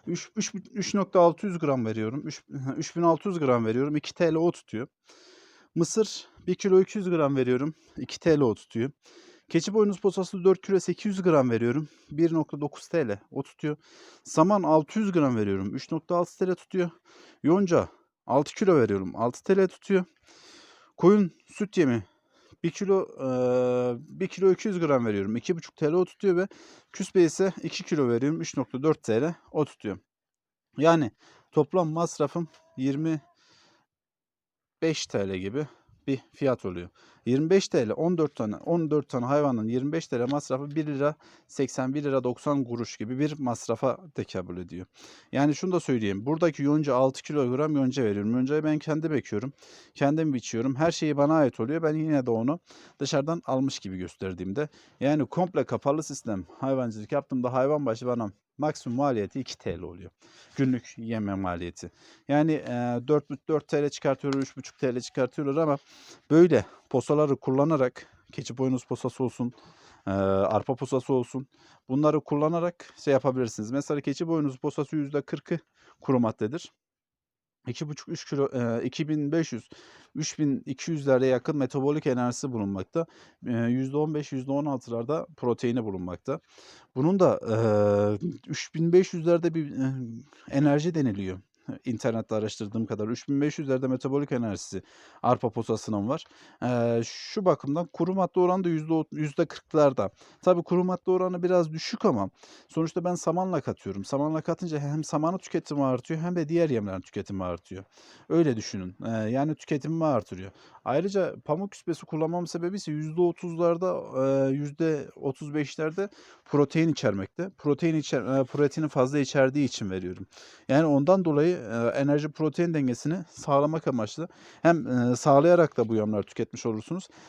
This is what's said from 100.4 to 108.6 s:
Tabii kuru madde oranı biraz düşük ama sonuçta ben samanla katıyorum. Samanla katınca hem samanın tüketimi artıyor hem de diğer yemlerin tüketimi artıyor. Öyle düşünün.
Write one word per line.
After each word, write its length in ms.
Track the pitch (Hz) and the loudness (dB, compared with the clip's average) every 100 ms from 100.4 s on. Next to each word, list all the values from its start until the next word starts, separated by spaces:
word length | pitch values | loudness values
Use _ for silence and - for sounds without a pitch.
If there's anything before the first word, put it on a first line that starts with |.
Tabii 200 | 180 175 | 2 2
kuru 220 | - 175 | 2 2
madde 260 | 185 180 - | 2 -2 0
oranı 320 | 185 185 180 | 0 0 -2
biraz 300 | 175 180 160 | 2 2 2
düşük 320 | 160 - 220 | -4 -8 0
ama 260 | 208 120 98 - - - _ | 0 2 -2 -8 -20 -20 _
sonuçta 360 | 160 160 185 | -2 -2 -2
ben 100 | 175 | -2
samanla 460 | 175 170 170 185 165 | -2 0 0 0 -2
katıyorum. 440 | - - 98 95 | -4 -6 -8 -8
Samanla 360 | 95 139 151 160 | -4 -2 -2 -2
katınca 380 | 165 165 175 151 | -4 -6 -4 -4
hem 260 | 143 151 | -4 -4
samanın 340 | 151 151 160 185 | -4 -2 -2 -4
tüketimi 460 | - 170 - 143 | -6 -6 -4 -2
artıyor 360 | 135 123 - 165 | 0 -2 -4 -6
hem 160 | 170 180 | -4 -4
de 120 | 151 | 0
diğer 220 | 170 165 | 0 2
yemlerin 300 | 117 104 95 | 0 -2 -6
tüketimi 440 | - 104 98 98 | -8 -10 -8 -6
artıyor. 400 | 90 85 - 92 - _ - - - | -4 -6 -10 -16 -16 _ -20 -20 -2
Öyle 280 | 165 151 | 2 2
düşünün. 400 | 113 | 0